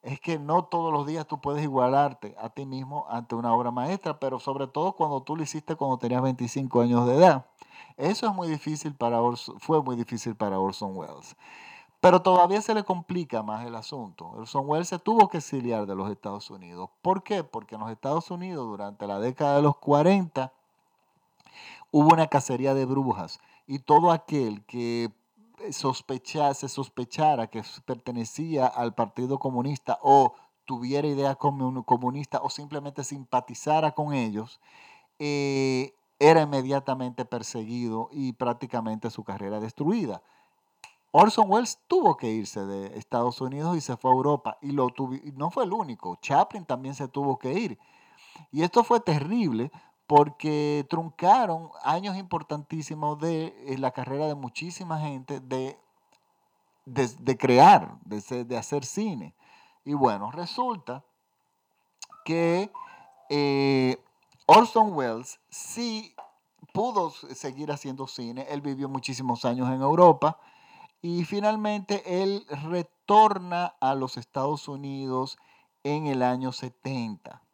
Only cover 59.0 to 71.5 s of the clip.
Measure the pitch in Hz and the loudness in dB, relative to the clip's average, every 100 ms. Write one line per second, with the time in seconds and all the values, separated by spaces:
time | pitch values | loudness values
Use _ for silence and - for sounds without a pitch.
59 | 220 143 78 _ _ _ _ _ - 143 | -4 -6 -12 _ _ _ _ _ -6 0
60 | 131 101 104 147 175 - 254 214 - 127 | 2 2 -6 -10 -10 -4 -4 -4 -8 -14
61 | _ _ _ _ _ _ _ _ _ _ | _ _ _ _ _ _ _ _ _ _
62 | - - - 165 170 175 202 - - - | -20 -18 -4 0 2 2 -2 -8 -18 -20
63 | - _ - 143 143 139 139 135 131 127 | -20 _ -4 0 2 2 2 4 2 0
64 | _ _ _ _ - 165 226 226 214 165 | _ _ _ _ 8 8 8 4 2 2
65 | 127 113 131 - _ - - - 240 220 | -2 -4 -8 -20 _ -18 -14 -8 -8 -8
66 | 220 - - _ _ _ 151 - 240 214 | -12 -20 -20 _ _ _ -12 -4 -2 0
67 | 165 - 143 131 151 131 147 143 139 131 | -2 -6 -18 -12 -10 -10 -8 -6 -8 -10
68 | 131 - 120 120 135 147 143 135 139 135 | -10 -10 -10 -10 -8 -8 -6 -6 -6 -6
69 | - 123 131 120 127 123 127 131 135 160 | -8 -6 -4 -2 -2 -2 -2 0 2 8
70 | 180 147 147 - - _ _ - - _ | 8 8 2 -2 -16 _ _ -20 -20 _
71 | 175 175 165 202 208 | -6 -4 -2 -2 0